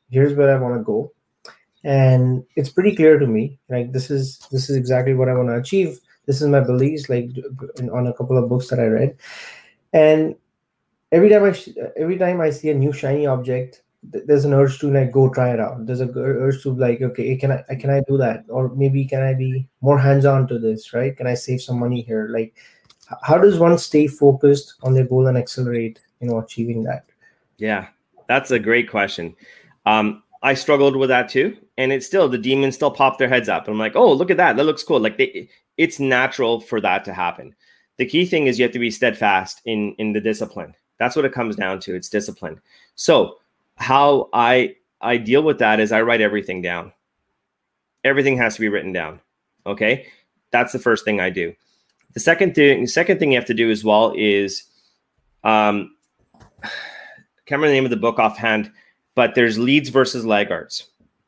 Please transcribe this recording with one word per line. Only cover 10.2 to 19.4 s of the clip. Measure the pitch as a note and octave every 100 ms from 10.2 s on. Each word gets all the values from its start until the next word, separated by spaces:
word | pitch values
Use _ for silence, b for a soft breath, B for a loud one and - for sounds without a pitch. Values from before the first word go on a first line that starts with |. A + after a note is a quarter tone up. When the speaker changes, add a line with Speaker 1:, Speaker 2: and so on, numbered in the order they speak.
| D#3 - _ _ _ _ _ _ -
Speaker 1:
every | E3 G#3
time | G#3
I | G3+
sh-, | F3+ - - - -
every | D#3+ F#3
time | F3+ F3+
I | D#3+
see | C#3 D#3
a |
new | C#3+ C#3
shiny | C#3 C#3 D3 D3
object, | C3 B2+ B2+ B2+ - _ _ -
th-, | - -
there's | D3 C#3+
an |
urge | C#3 C#3 C3+
to, | D3
like, | C#3 C3
go | C3 C3
try | C3 B2
it | A#2
out. | A2 B2+
There's | A2+ B2
a | B2
g-, | B2
urge | C3 C3+ C3 C3+
to, | C#3
like, | B2+ B2 A#2+
"Okay, | B2+ - A#2+ C3
can | C#3
I, | C3 -
can | C3+ C#3
I | C#3 C#3
do | C3+
that? | B2 A2+ -
Or | B2 B2+
maybe | C3+ C#3 C#3
can | C3+ C3+
I | C3+
be | C3